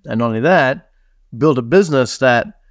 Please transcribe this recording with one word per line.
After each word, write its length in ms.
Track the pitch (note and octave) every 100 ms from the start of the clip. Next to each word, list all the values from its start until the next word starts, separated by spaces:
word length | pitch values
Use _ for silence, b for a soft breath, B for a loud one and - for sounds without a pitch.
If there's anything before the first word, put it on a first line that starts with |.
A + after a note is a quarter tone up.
And 140 | - A2+
not 80 | A#2
only 140 | A2
that, 500 | C#3+ F3+ C3 C3+ - _ _ _ _ A#2
built 180 | D3 C3
a 60 |
business 560 | A#2 F3+ F3+ C#3 B2 -
that 420 | C3 A#2+ G#3+ - _